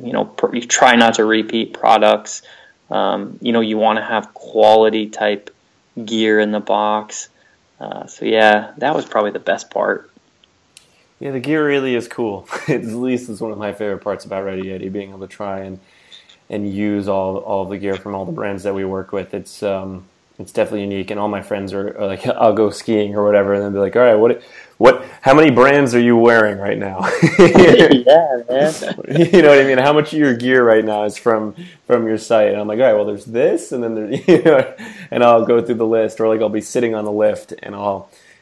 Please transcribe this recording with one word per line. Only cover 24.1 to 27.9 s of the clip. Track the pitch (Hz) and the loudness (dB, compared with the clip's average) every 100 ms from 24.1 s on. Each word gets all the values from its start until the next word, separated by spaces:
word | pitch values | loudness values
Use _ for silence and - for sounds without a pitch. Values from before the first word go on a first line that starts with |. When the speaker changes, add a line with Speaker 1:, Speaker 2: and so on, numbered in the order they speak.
Speaker 2:
what, | 107 117 123 - - - _ | 4 4 0 -6 -20 -20 _
what, | 120 - - - | 4 4 -4 -2
how | 131 | 4
many | 143 160 | 6 6
brands | 120 131 143 135 | 6 6 4 2
are | 120 | 2
you | 120 117 | 4 4
wearing | 120 117 107 98 | 6 4 2 -2
right | 101 107 | -6 -6
now?" | 101 95 | -8 -6
<laughs> | 92 - - - | -4 0 0 6
Speaker 1:
Yeah, | 170 202 175 - 160 | 6 8 8 8 6